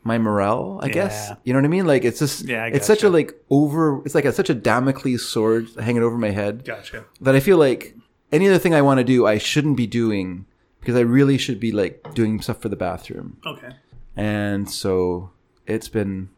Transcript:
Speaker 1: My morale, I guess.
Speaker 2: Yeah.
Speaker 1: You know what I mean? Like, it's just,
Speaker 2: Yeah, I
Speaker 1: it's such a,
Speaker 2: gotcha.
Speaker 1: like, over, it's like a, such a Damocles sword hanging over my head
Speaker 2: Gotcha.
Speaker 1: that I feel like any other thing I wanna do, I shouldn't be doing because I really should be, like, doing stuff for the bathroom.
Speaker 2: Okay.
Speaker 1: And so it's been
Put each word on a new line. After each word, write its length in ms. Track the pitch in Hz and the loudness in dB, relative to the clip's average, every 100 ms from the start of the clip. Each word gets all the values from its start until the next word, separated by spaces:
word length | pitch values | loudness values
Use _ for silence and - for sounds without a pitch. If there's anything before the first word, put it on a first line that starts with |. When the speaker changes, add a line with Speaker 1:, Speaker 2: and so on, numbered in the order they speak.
Speaker 1:
My 160 | 113 117 | -2 -2
morale, 640 | 110 104 98 117 156 196 | 0 0 0 -2 -4 -6
I 60 | 135 | -4
guess. 380 | - 98 104 104 | -2 -4 -6 -10
Speaker 2:
Yeah. 80 | 104 | -10
Speaker 1:
You 80 | - | -2
know 60 | 131 | 2
what 40 | 143 | 2
I 20 | |
mean? 180 | 180 180 | 2 2
Like, 180 | 135 | 2
it's 140 | 120 113 | 2 -2
just, 260 | 143 - - | -4 -4 -6
Speaker 2:
Yeah, 180 | 117 | -6
I 40 | 117 | -2
Speaker 1:
it's 180 | 139 139 | -2 2
such 140 | 214 | 4
a, 60 | 208 | 4
Speaker 2:
gotcha. 60 | |
Speaker 1:
like, 320 | 170 151 - _ | 4 0 -8 _
over, 520 | 139 151 147 156 135 | 2 2 2 0 0
it's 100 | - | -2
like 100 | 165 | 0
a, 80 | 139 | 0
such 180 | - - | 0 0
a 40 | |
Damocles 720 | 120 117 113 135 135 139 120 - | 0 2 2 0 -2 -2 -4 -4
sword 400 | 117 110 113 113 - | 0 2 0 -2 -8
hanging 240 | 110 120 | -2 0
over 140 | 117 117 | 0 0
my 120 | 110 | -2
head 340 | 98 104 110 | -2 -4 -6
Speaker 2:
Gotcha. 400 | 131 110 - 113 - _ | -12 -14 -14 -18 -20 _
Speaker 1:
that 140 | 131 135 | 2 2
I 40 | |
feel 180 | 135 180 | 4 4
like 360 | 143 120 - - _ _ _ | 4 2 -6 -20 _ _ _
any 160 | 151 196 | 2 4
other 100 | 180 | 4
thing 160 | 180 | 4
I 80 | 160 | 4
wanna 220 | 139 135 | 4 4
do, 220 | 127 127 104 | 4 4 4
I 120 | 107 | 2
shouldn't 380 | - 151 147 127 | 0 -2 0 -2
be 100 | 113 | -2
doing 600 | 117 117 104 92 92 98 _ _ _ | -2 -2 -2 -6 -10 -16 _ _ _
because 140 | - 123 | -2 2
I 40 | |
really 360 | 117 127 139 135 | 4 4 4 2
should 200 | - 110 | -2 -4
be, 120 | 113 | -2
like, 420 | 104 90 - - | 0 -2 -4 -10
doing 260 | - 110 110 | -2 -2 -2
stuff 200 | - 113 | -6 -8
for 60 | 113 | -8
the 80 | 98 | -6
bathroom. 600 | 92 87 - - - - | -6 -8 -12 -14 -16 -16
Speaker 2:
Okay. 260 | 160 - 123 - _ - - - | -16 -14 -18 -20 _ -20 -16 -6
Speaker 1:
And 540 | 107 104 104 101 98 | -4 -2 -4 -4 -6
so 600 | - 101 92 90 90 92 _ _ _ - | -6 -2 0 0 -4 -10 _ _ _ -6
it's 220 | 107 - | -6 -4
been 400 | 113 98 95 95 | -6 -6 -8 -14